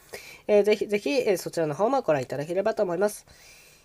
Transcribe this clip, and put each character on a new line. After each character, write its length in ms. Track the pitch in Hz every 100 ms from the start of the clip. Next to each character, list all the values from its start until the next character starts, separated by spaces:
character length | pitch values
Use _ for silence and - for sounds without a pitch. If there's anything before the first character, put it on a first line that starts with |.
| - - - - -
え 120 | 208
ー、 20 |
ぜ 120 | 202 208
ひ 100 | 208
ぜ 120 | 208
ひ、 120 | 277
え 220 | 277 -
ー、 20 | 175
そ 120 | 160
ち 100 | 170
ら 60 | 156
の 80 |
方 140 | 147 220
も 140 | 269
ご 100 | 254
覧 80 | 147
い 60 | 123
た 100 | 135
だ 80 |
け 80 | 147
れ 100 | 180
ば 120 | 208
と 80 | 220
思 120 | 196
い 40 | 175
ま 100 | 208
す。 160 | - - - - - - _